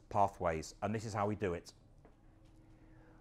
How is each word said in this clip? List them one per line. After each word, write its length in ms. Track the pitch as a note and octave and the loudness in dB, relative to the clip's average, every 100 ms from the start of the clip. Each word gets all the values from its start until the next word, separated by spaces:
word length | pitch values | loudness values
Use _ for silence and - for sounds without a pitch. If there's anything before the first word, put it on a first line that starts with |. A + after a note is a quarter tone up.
| - | -2
pathways, 640 | G#2 G2 - F2 D#2+ D2+ - | 2 2 2 0 0 -4 -6
and 120 | G2+ | -4
this 120 | A2 A#2 | -2 -4
is 80 | |
how 140 | G#2 G2+ | 0 0
we 80 | G2+ | 0
do 180 | G2 | 0
it. 200 | E2+ - - - - - - - - - - - - - - - - | -2 -6 -18 -20 -20 -20 -20 -20 -20 -20 -20 -20 -20 -20 -20 -20 -20